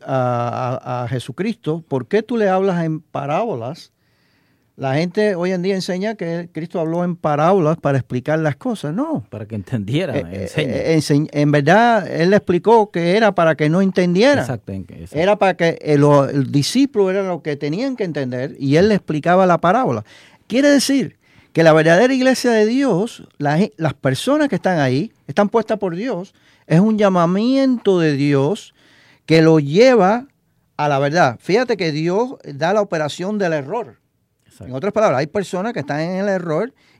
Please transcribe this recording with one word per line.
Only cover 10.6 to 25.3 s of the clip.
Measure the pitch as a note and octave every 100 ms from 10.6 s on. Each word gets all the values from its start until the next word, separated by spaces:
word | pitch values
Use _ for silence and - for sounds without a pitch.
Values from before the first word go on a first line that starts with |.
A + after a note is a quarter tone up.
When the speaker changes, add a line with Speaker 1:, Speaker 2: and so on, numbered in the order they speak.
| D3
Speaker 1:
eh, | B2+ C3
ense-, | D#3+ - D3 D#3
en | D3 D3
verdad, | D3 C#3+ G3 A#3+ A3+ D#3
él | C#3 E3+
le | G3+
explicó | - F3 F#3+ A#3 G#3
que | F3+ E3+ G3
era | A3
para | F#3+ E3
que | D3+ D3+
no | E3+
entendieran. | G3 F#3+ F3+ F3 B3 C#4
Speaker 2:
Exacto, | C3 A#2+ -
en-, | G2 F2+
exacto. | - E2+ C#3+
Speaker 1:
Era | F3+ G#3
para | G3 F3+
que | E3+ -
el, | - D3 D3 D3 C3+
el | C#3+ B2
discípulo | C3 C#3 B3 C#4 G#3+ F#3+
era | F#3+
lo | F#3+ E3+
que | D#3
tenían | C#3+ D3 E3 C4+
que | B3+
entender | F#3+ D3 C3 B2 C#3 -
y | C#3
él | D3 G3+
le | G3+
explicaba | - D3+ E3 F3+ F#3+
la | E3
parábola. | E3+ A3 B3 A2+ G#2 - - _ -
Quiere | A3 C#4+
decir | C#4+ - C4+ F#3+ - _ _ _
que | -
la | E3
verdadera | D#3 D#3 E3+ B3+
iglesia | C4 B3+ B3 B3
de | A3
Dios, | G#3+ B3+ C#4 E3+ A#3 - - -
la | C#3+ D3+
gen-, | G#3+ -
las | D#3
personas | - C#3 C3 - D4 D4
que |
están | F#3 F#3 F3
ahí, | C3+ B2+ G#3+ _
están | -